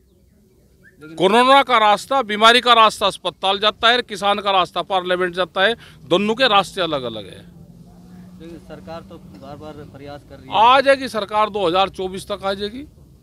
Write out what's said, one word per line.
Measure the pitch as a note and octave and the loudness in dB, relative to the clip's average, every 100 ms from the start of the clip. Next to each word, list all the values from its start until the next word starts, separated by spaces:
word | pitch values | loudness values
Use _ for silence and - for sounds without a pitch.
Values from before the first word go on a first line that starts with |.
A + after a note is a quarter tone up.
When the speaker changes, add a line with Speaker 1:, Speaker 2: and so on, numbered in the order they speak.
| _ _ _ _ _ _ _ _ _ _ | _ _ _ _ _ _ _ _ _ _
Speaker 1:
लेकिन | D#3 D#3+ | -16 -2
Speaker 2:
कोरोना | F#3 A3+ B3+ C#4 | 2 4 6 4
का | B3+ A#3+ | 4 2
रास्ता, | G#3+ G3+ - C4+ | 2 0 0 -4
बीमारी | G#3+ G#3 A3+ A#3+ | -4 2 4 4
का | A#3+ | 4
रास्ता | A#3 A3 - G3+ | 6 4 2 -4
अस्पताल | - F#3 - F#3+ G3+ | -4 -10 -6 -4 -2
जाता | G#3+ G#3 A3+ | -2 0 0
है, | B3 | 0
किसान | - G3+ G3+ G3+ | -2 -6 -2 -2
का | G3+ | 0
रास्ता | F#3+ E3+ F3+ | 0 0 -4
पार्लियामेंट | E3 F#3+ F3+ F3+ F3+ | -4 -4 -2 -2 -2
जाता | F3 F3 G3 | -4 -6 0
है, | G3 A#3 - - | -2 -2 -10 -16
दोनों | - F3+ G#3 A3+ | -2 0 0 0
के | C4 | 2
रास्ते | G3+ E3+ G3 | 0 -2 -6
अलग | E3+ D3 | -6 -4
अलग | B2 A2 F#2+ | -8 -12 -16
है। | G2 - - - - - - - - - - | -20 -20 -20 -20 -20 -20 -20 -20 -20 -20 -20
Speaker 1:
लेकिन | E3 E3 | -20 -20
सरकार | - D3+ - E3 | -20 -20 -16 -16
तो | - E3 | -16 -20
बार | E3 D3 C#3 C#3+ | -20 -20 -20 -18
बार | D3+ | -18
प्रयास | D3 D3+ C3+ C#3+ C#3+ - | -18 -20 -20 -18 -18 -20
कर | C#3 | -20
रही | C3 | -6
है। | |
Speaker 2:
आ | G3+ A3+ C#4 | 2 6 6
जाएगी | C4+ C4+ B3+ | 4 0 0
सरकार, | A3 G3 G#3+ G#3+ | -8 -6 -2 -2
दो | G3+ F3+ | -2 -2
हज़ार | F#3 F#3+ | 0 -2
चौबीस | D3+ F#3 F#3+ F3 | -4 -10 -10 -12
तक | G3 | -10
आ | G3 | -8
जाएगी। | G3 G#3 B3 D4+ - - _ | -8 -8 -12 -20 -20 -20 _